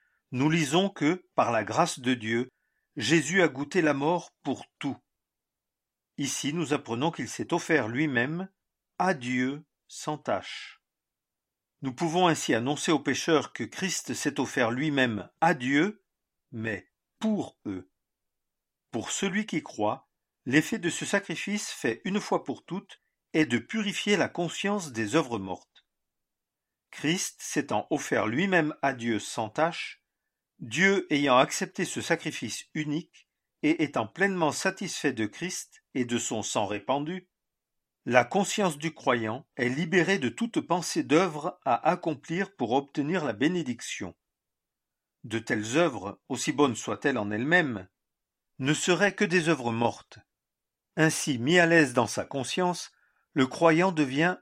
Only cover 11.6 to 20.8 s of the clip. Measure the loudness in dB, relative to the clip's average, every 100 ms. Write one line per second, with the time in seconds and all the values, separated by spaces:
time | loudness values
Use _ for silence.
11.6 | _ _ -10 -4 -2 4 4 4 2 2
12.6 | 2 -2 2 2 2 -2 4 4 2 -6
13.6 | -8 -4 -4 -4 -6 -4 -2 -2 -2 2
14.6 | 0 0 0 2 0 0 -6 _ 2 2
15.6 | 2 2 2 -2 _ _ _ _ _ -8
16.6 | -6 -6 -10 _ _ -6 -2 -2 -4 -10
17.6 | -10 -10 -12 _ _ _ _ _ _ _
18.6 | _ _ _ -8 -6 -4 -2 -2 -2 -4
19.6 | -6 -4 -2 -2 _ _ _ _ 0 2
20.6 | 2 -2